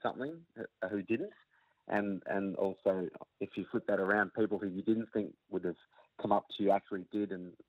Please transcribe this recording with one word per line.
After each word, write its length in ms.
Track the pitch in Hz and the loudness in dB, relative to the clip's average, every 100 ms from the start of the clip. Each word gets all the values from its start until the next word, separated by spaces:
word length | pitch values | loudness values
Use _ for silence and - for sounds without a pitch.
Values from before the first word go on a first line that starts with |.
something, 300 | 113 110 139 165 170 113 | -2 -4 -6 -8 -14 -12
uh, 300 | - - 95 | -12 -6 -4
who 140 | 101 | -2
didn't, 300 | 90 113 208 - _ _ _ _ - | 0 0 -2 -10 _ _ _ _ -2
and, 340 | 104 101 95 | 0 0 -2
and 320 | - 98 98 87 | -2 -2 0 0
also 500 | 95 95 101 92 87 - - - | -2 0 0 2 -2 -8 -14 -10
if 120 | 98 | -8
you 120 | 107 90 | -6 -4
flip 160 | 117 - | -2 0
that 140 | 98 | 2
around, 320 | 95 104 98 | 4 4 2
people 260 | - 107 98 | 2 0 0
who 100 | 101 | -2
you 120 | 92 | -2
didn't 280 | 107 110 113 | 2 2 0
think 220 | 110 95 - - | -2 -2 -6 -6
would 120 | 92 | -4
have 140 | 87 82 _ - - - | -2 -6 _ -20 -20 -4
come 100 | 104 | 2
up 140 | 101 - - | 2 2 0
to 60 | |
you 80 | 98 | 4
actually 340 | 98 - 98 82 | 4 2 -8 -4
did 200 | 104 101 | -2 -2
and, 200 | 95 90 - | -4 -10 -14